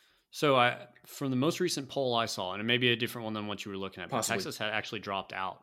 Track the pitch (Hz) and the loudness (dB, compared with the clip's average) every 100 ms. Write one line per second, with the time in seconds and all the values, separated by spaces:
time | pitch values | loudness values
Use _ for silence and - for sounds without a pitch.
0 | _ _ _ - 151 131 120 123 - - | _ _ _ 0 4 6 6 4 -8 -20
1 | - - 139 127 147 170 180 156 127 - | -18 -6 0 2 2 2 0 -2 -4 -2
2 | 131 117 110 - 92 98 110 123 123 117 | 2 2 0 -2 -4 -2 2 4 4 4
3 | 117 123 110 107 104 101 104 98 95 95 | 0 -4 -6 -4 -4 -6 -6 -8 -8 -8
4 | 87 123 110 113 92 - 107 107 - 110 | -6 -2 0 -2 -4 -4 -4 -4 -4 -6
5 | 95 98 95 98 95 - | -6 -6 -6 -6 -6 -8